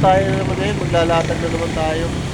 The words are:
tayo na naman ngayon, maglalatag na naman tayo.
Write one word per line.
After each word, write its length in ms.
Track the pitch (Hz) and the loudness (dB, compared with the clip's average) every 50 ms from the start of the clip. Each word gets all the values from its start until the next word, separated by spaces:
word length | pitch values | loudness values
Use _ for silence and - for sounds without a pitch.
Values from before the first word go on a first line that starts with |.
tayo 200 | 185 190 185 190 196 | 6 6 4 4 4
na 160 | 196 185 190 | 2 0 0
naman 160 | 190 - 185 | 0 -2 -2
ngayon, 220 | 185 190 208 202 196 | -2 -2 -2 -2 -2
maglalatag 560 | 180 - 175 170 165 165 170 165 165 165 170 | -2 0 0 0 2 2 2 0 0 0 -2
na 120 | 160 165 170 | -2 -2 -2
naman 180 | 165 165 170 165 160 | -2 -2 -2 -2 -2
tayo. 280 | 165 160 156 156 165 170 165 170 175 - - | -2 -2 -2 -2 -2 -2 -2 -4 -4 -4 -4